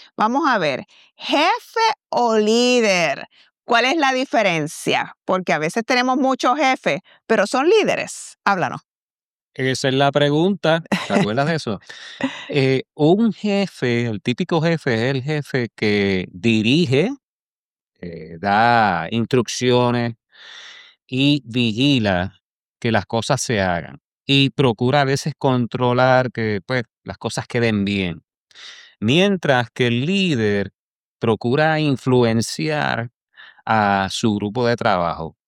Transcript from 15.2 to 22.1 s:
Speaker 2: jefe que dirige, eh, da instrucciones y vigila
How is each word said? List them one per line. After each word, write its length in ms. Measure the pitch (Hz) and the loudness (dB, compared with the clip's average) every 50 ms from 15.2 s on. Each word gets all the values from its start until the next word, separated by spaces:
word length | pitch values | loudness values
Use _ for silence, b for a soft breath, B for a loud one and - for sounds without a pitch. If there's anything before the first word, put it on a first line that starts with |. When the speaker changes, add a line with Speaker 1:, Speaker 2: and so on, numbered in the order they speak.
| 123 | -4
Speaker 2:
jefe 460 | 147 156 147 139 - - 127 120 110 - | -4 -6 -6 -6 -4 -4 -4 -4 -4 -6
que 520 | - 113 107 104 104 101 98 98 92 87 - | -2 0 2 2 2 2 2 0 -2 -4 -6
dirige, 800 | - 90 85 117 113 110 101 113 135 170 175 117 131 143 175 247 285 - _ _ _ _ _ _ _ _ _ _ _ _ _ _ _ - | -8 -2 0 2 2 2 2 2 2 2 2 2 2 0 0 0 -4 -8 _ _ _ _ _ _ _ _ _ _ _ _ _ _ _ -16
eh, 360 | - 85 82 82 - 82 85 82 | -16 -14 -14 -14 -16 -16 -12 -4
da 680 | 92 101 101 107 117 120 120 117 110 101 87 85 80 85 | 0 2 2 4 4 4 4 4 4 2 0 -2 -4 -4
instrucciones 1080 | 110 117 113 - - 123 110 - - - 123 123 123 123 123 120 120 120 120 117 117 _ _ B B B B B B B B B B B B B B B _ | -4 -4 -2 0 0 0 0 -2 -4 -2 0 2 2 2 2 2 0 0 -2 -4 -6 _ _ B B B B B B B B B B B B B B B _
y 340 | - 131 127 139 143 147 147 - | -6 -2 0 2 2 2 0 -2
vigila 960 | 123 110 127 120 113 101 113 135 143 139 123 107 101 | -4 -2 0 0 0 0 0 2 2 2 2 2 2